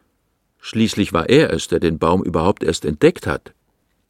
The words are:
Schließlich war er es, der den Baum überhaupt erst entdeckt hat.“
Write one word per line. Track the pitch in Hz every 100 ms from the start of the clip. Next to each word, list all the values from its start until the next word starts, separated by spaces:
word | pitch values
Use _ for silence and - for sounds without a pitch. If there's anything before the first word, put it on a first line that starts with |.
| _ _ _ _ _ _
Schließlich | - 110 110 - 95
war | 82 82
er | 135 147
es, | 80 -
der | 82
den | 82 80
Baum | 80 90
überhaupt | - 85 85 -
erst | - 85
entdeckt | - 78 151 - -
hat.“ | 71 - - _ _ _ _ _